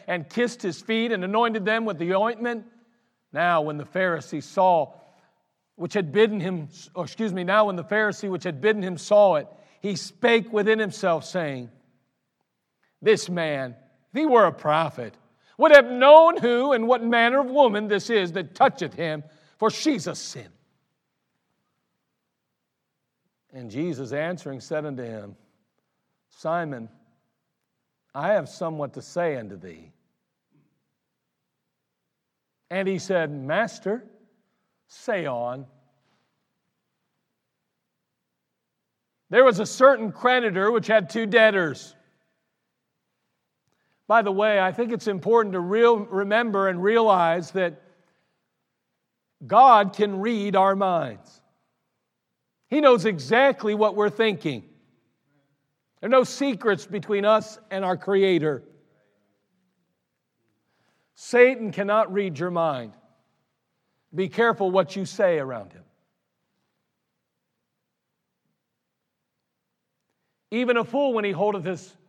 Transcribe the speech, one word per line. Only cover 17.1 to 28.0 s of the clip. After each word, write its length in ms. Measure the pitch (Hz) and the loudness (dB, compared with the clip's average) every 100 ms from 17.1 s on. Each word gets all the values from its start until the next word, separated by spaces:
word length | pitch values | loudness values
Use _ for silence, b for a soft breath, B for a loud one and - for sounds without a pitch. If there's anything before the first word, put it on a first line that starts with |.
| 233 233 262 | 2 2 2
of 100 | 254 | 0
woman 380 | 254 262 208 214 | 4 4 2 -2
this 220 | 202 - | -4 0
is 240 | 226 180 | -2 -2
that 220 | 175 160 - | -6 -10 0
toucheth 400 | 277 - 151 - | 0 0 -10 -8
him, 280 | 165 156 147 b b b | -8 -8 -12 b b b
for 120 | 214 | -4
she's 360 | - 302 247 170 | -2 -4 -4 -6
a 100 | 147 | -12
sin." 360 | - 135 95 _ _ _ _ _ _ _ _ _ _ _ _ _ _ _ _ _ _ _ _ _ _ _ _ _ _ _ _ _ _ | -14 -18 -20 _ _ _ _ _ _ _ _ _ _ _ _ _ _ _ _ _ _ _ _ _ _ _ _ _ _ _ _ _ _
And 180 | 131 117 | -18 -14
Jesus 400 | 107 160 120 131 | -8 -8 -8 -8
answering 480 | 139 160 180 143 135 | -8 -8 -10 -12 -16
said 260 | - 156 151 | -10 -8 -8
unto 160 | 131 | -12
him, 340 | 120 110 101 104 _ _ _ _ _ _ _ _ _ | -12 -14 -16 -20 _ _ _ _ _ _ _ _ _
"Simon, 600 | _ 160 170 165 127 113 _ _ _ _ _ _ _ _ _ _ _ | _ -6 -6 -6 -10 -14 _ _ _ _ _ _ _ _ _ _ _